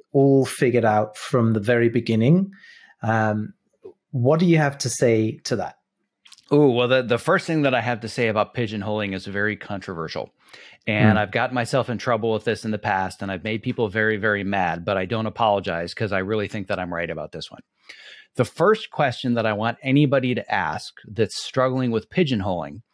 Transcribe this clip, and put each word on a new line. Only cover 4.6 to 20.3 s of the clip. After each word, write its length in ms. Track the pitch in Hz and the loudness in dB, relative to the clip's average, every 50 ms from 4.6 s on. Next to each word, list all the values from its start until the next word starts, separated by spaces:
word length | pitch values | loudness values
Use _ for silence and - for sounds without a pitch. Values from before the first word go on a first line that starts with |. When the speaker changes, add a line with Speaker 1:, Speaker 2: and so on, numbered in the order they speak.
| 151 139 139 - | 4 2 0 -2
Speaker 1:
to 100 | - 123 | -6 -6
say 480 | - - 139 123 117 110 110 110 - - - | -2 0 2 4 4 4 2 0 -2 -6 -6
to 120 | - 131 | -6 -4
that? 200 | 104 87 - - _ _ _ _ _ _ _ _ _ _ _ - - _ - 143 | -4 -4 -6 -10 _ _ _ _ _ _ _ _ _ _ _ -20 -20 _ 0 4
Speaker 2:
Ooh, 180 | 147 151 139 | 4 6 4
well, 160 | 120 120 123 120 | 4 4 2 2
the, 140 | 131 131 123 | 2 2 2
the 160 | 117 123 117 | 2 0 0
first 280 | - - 180 180 - | 2 2 0 0 0
thing 160 | - 165 156 147 | 0 0 0 2
that 120 | 139 127 | 2 2
I 60 | 120 | 0
have 200 | 110 123 123 110 | 0 -2 -4 -4
to 80 | 117 107 | -6 -6
say 200 | - - 120 113 | -4 -2 0 0
about 260 | 107 107 104 - - | 2 0 0 -2 -2
pigeonholing 600 | - 120 101 107 107 98 107 107 107 104 98 95 | -4 -4 -4 -4 -6 -4 -4 -4 -4 -4 -4 -6
is 120 | 95 - | -6 -8
very 300 | 101 95 101 104 107 104 | -8 -4 -4 -2 -2 -4
controversial. 760 | 101 - - 104 95 - - 92 82 82 76 - 80 55 - _ _ _ _ - - - - - _ _ | -6 -8 -10 -10 -10 -8 -10 -8 -8 -8 -8 -8 -8 -10 -10 _ _ _ _ -20 -20 -20 -20 -20 _ _
And 260 | - 107 104 107 107 107 | -2 2 4 4 6 4
Speaker 1:
Hmm. 40 | 107 | 4
Speaker 2:
I've 140 | 104 98 101 | 2 0 -2
gotten 220 | 117 120 123 127 | -2 -2 -2 -2
myself 340 | 123 117 - - 135 117 - | -4 -2 0 0 0 0 -2
in 80 | 120 104 | -4 -4
trouble 340 | - - 120 110 107 113 110 | -2 -2 -2 0 0 -2 -2
with 120 | 107 - | -2 -2
this 200 | 120 110 - - | -4 -4 -4 -4
in 60 | 113 | -4
the 80 | 107 104 | -6 -4
past, 440 | - 110 101 95 95 95 - - 101 | -2 -2 0 0 -2 -4 -6 -8 -8
and 100 | 98 95 | -8 -6
I've 100 | 90 76 | -6 -6
made 180 | 110 110 113 110 | -6 -6 -4 -4
people 240 | 127 120 - 117 104 | -6 -4 -2 -2 -2
very, 280 | 92 110 107 110 110 | 0 0 0 0 0
very 280 | 104 98 110 104 101 98 | 0 0 0 0 0 -2
mad, 400 | 98 101 98 92 87 82 85 87 | -2 0 0 0 0 -2 -2 -4
but 120 | 104 101 | -2 -2
I 100 | 95 95 | -2 -2
don't 200 | 87 120 110 110 | -2 -4 -4 -4
apologize 680 | 107 104 - 117 110 101 101 95 101 85 85 85 87 - | -4 -2 0 2 2 2 2 0 -2 -4 -4 -6 -8 -6
'cause 180 | - 117 101 101 | -6 -4 -2 -2
I 60 | 95 | -2
really 260 | 92 95 110 107 104 90 | -2 -2 -2 -2 -2 -4
think 200 | - 110 95 - | -6 -8 -6 -4
that 100 | 104 90 | -4 -4
I'm 160 | 90 87 87 | -4 -4 -6
right 160 | 85 85 82 | -6 -6 -6
about 220 | 82 78 76 73 - | -6 -8 -10 -10 -12
this 180 | 82 78 - | -12 -14 -14
one. 120 | - - - _ _ _ _ - - - - - - - - _ _ | -16 -20 -20 _ _ _ _ -20 -20 -20 -20 -20 -20 -20 -20 _ _
The 80 | - 120 | -2 -2
first 460 | - - - 160 196 214 214 - - | -2 0 2 4 4 4 2 0 -4
question 440 | - - 151 135 120 - - 127 120 | -2 0 0 0 0 -2 -2 -2 0
that 120 | 117 110 | 0 0
I 80 | 110 107 | 0 0
want 240 | 101 110 117 120 - - | 0 0 -2 -4 -4 -2
anybody 520 | 135 131 143 151 139 143 135 127 123 | 2 4 4 4 4 4 2 2 0